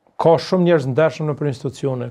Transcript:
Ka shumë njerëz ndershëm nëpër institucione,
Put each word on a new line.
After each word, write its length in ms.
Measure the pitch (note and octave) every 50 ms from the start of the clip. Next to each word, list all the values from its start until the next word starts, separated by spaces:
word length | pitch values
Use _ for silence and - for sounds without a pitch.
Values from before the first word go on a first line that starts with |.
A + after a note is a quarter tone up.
| _ _ _
Ka 220 | - - E3 E3 C#3
shumë 240 | - - F#3+ F#3 F3
njerëz 220 | E3+ F3 D#3 B2+ C3+
ndershëm 400 | B2 C#3+ D#3+ D#3 - - D#3+ D3+
nëpër 220 | C#3+ D3 D3+ D3
institucione, 560 | B2+ - - C3 - - - C3+ C3 B2 A#2+ A#2+